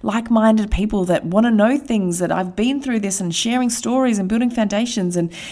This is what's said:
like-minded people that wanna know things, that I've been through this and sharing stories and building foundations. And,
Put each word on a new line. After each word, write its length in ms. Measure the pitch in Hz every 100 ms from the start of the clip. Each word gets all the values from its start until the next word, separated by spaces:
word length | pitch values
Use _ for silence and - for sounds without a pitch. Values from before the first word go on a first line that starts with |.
like-minded 680 | 214 220 226 226 220 220 208
people 340 | - 214 208 180
that 180 | 165
wanna 260 | 160 190 240
know 280 | 220 220 277
things, 400 | - 220 185 175
that 140 | 170
I've 240 | 165 180 180
been 260 | 240 277
through 180 | 269 226
this 200 | 196 185
and 140 | 175
sharing 360 | 165 226 247 247
stories 480 | 240 226 254 254 208
and 100 | 185
building 220 | 226 247
foundations. 640 | 240 208 202 240 220 180 175
And, 160 | 170 - -